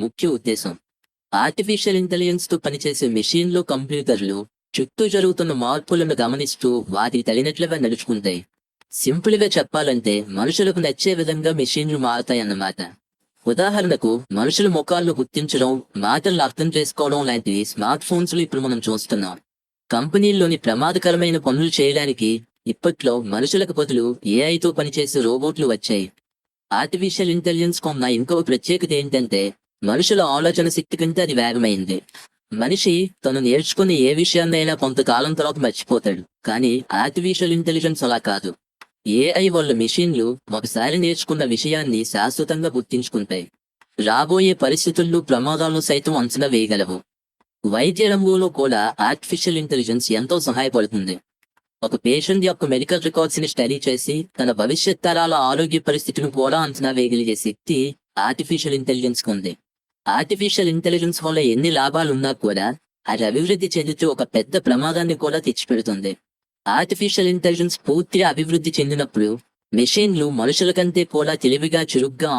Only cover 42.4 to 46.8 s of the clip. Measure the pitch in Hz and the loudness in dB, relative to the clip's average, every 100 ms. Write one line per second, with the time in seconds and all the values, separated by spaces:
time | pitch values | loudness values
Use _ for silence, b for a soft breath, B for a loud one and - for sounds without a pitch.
42.4 | 147 160 160 123 113 123 120 110 101 - | -2 -2 -2 -2 -4 -4 -2 -4 -4 -6
43.4 | - _ _ _ _ - 107 117 151 185 | -8 _ _ _ _ -2 2 2 4 4
44.4 | 190 180 135 160 170 170 170 170 - 120 | 4 4 2 2 0 0 2 2 2 0
45.4 | 131 156 160 160 - 143 151 156 120 131 | 0 0 0 0 0 0 0 0 0 0
46.4 | 139 117 110 104 | 2 2 2 0